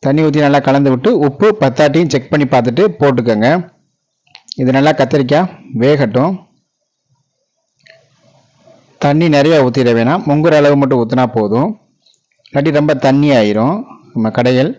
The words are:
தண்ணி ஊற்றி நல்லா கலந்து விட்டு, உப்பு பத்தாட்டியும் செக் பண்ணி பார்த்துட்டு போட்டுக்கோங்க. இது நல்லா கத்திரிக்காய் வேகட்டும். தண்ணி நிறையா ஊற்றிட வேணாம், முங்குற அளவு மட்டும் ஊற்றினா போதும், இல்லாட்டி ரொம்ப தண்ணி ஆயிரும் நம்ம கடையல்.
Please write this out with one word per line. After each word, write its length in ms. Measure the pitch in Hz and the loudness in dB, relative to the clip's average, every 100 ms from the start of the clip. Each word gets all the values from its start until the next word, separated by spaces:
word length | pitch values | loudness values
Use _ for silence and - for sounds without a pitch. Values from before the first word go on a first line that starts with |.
தண்ணி 180 | 135 147 | 0 0
ஊற்றி 160 | 156 147 | 0 0
நல்லா 180 | 147 143 | 0 0
கலந்து 280 | 139 139 139 | 0 0 0
விட்டு, 180 | 127 139 226 | 0 0 0
உப்பு 280 | 147 143 214 214 | -2 0 -2 0
பத்தாட்டியும் 560 | 139 131 151 143 170 | -2 0 0 0 -2
செக் 180 | 135 127 | -4 -4
பண்ணி 140 | 151 139 | -4 0
பார்த்துட்டு 380 | 160 113 120 202 170 | 0 0 0 -2 0
போட்டுக்கோங்க. 520 | 143 123 120 110 113 170 170 _ _ _ _ _ _ - _ - | -2 0 -2 0 0 0 -4 _ _ _ _ _ _ -20 _ -6
இது 140 | 127 | -2
நல்லா 200 | 131 147 | 0 0
கத்திரிக்காய் 580 | 156 131 151 127 143 185 - - - | 0 0 0 0 0 -2 -6 -12 -2
வேகட்டும். 580 | 123 147 127 120 151 185 - _ _ _ _ _ _ _ _ _ _ _ _ _ _ 659 554 _ _ _ _ _ _ _ _ _ | 0 0 0 0 -2 -4 -12 _ _ _ _ _ _ _ _ _ _ _ _ _ _ -20 _ _ _ _ _ _ _ _ _ _
தண்ணி 260 | 143 147 170 | -2 0 2
நிறையா 280 | 147 143 165 | 2 2 2
ஊற்றிட 320 | 127 123 123 | 2 0 0
வேணாம், 300 | 117 117 170 151 | 2 0 -2 -2
முங்குற 280 | 147 160 151 | 0 2 2
அளவு 200 | 147 143 | 2 2
மட்டும் 220 | 139 127 | 0 0
ஊற்றினா 240 | 113 120 123 | -2 -2 -2
போதும், 400 | 113 104 110 120 107 _ _ _ _ _ _ _ | -2 -2 -2 -2 -6 _ _ _ _ _ _ _
இல்லாட்டி 260 | 143 147 | -4 -2
ரொம்ப 220 | 147 151 143 | 0 0 0
தண்ணி 300 | 139 135 147 | 2 2 2
ஆயிரும் 420 | 135 107 104 120 196 277 - - | 2 2 0 0 -2 -8 -20 -12
நம்ம 200 | - 110 | -4 -4
கடையல். 400 | 107 123 127 151 | -2 0 2 0